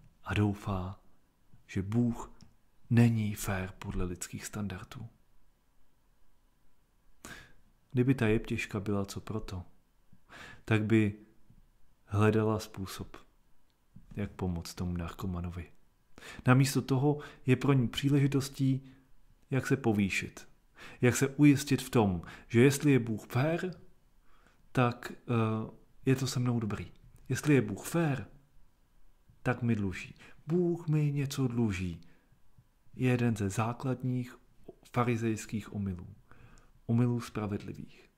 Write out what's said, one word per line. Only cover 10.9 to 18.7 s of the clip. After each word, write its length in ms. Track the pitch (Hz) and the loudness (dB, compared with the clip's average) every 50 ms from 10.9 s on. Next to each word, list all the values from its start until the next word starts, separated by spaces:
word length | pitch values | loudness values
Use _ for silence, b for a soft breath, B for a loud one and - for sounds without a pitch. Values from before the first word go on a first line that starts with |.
| 113 110 107 101 101 - - - - - - - - - - _ _ - - - - _ _ | 4 4 4 4 0 -4 -14 -20 -20 -20 -20 -20 -20 -20 -20 _ _ -20 -20 -20 -20 _ _
hledala 540 | - 101 101 107 107 104 110 107 110 110 107 | -4 0 4 4 4 4 4 2 2 0 -2
způsob, 580 | - - - 98 95 - - - 98 - - - - _ _ _ _ _ - - - _ _ _ _ _ - - - - - | -4 -8 -10 -10 -10 -10 -10 -12 -12 -14 -14 -18 -20 _ _ _ _ _ -20 -20 -20 _ _ _ _ _ -20 -20 -20 -14 -10
jak 160 | 107 101 98 | -8 -8 -8
pomoct 420 | - - 98 92 87 82 82 - - | -6 -6 -4 -4 -4 -4 -8 -10 -10
tomu 240 | - 90 90 87 | -6 -6 -4 -4
narkomanovi. 760 | 87 82 78 - - 101 95 90 87 87 90 85 90 82 - - - - _ _ _ _ _ - B B B B B B | -4 -6 -8 -8 -8 -6 -6 -4 -4 -6 -6 -8 -8 -12 -12 -16 -20 -20 _ _ _ _ _ -20 B B B B B B
Namísto 340 | 123 127 135 139 139 - 135 | 4 6 6 6 4 2 -2
toho 380 | - - 135 127 143 147 143 147 B B B B B | 0 0 0 2 4 2 2 0 B B B B B
je 100 | 131 127 | 2 2
pro 180 | - - 135 139 | 4 6 4 4
ní 140 | 135 117 | 4 4
příležitostí, 1040 | 113 - - 143 139 143 143 139 139 139 135 127 - - - 135 131 | 0 -2 -2 0 2 4 4 4 4 2 0 -2 -2 -4 0 0 0